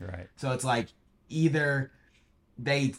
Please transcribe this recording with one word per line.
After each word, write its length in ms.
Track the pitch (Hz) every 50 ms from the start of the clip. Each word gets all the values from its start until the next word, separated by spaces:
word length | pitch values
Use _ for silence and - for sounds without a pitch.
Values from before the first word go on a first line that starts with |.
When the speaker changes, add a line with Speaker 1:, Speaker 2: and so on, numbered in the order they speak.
Speaker 1:
Right. 280 | 92 92 - 87 90 - _
Speaker 2:
So 160 | - 139 131
it's 120 | 127 127 127
like, 240 | 127 123 120 104 - - _ _ _ _ _ _ -
either 640 | - 160 165 160 147 151 147 143 143 135 131 - - _ _ _ _ _ _ _ _ _ _ _ _ -
they 340 | 117 139 143 143 139 131 -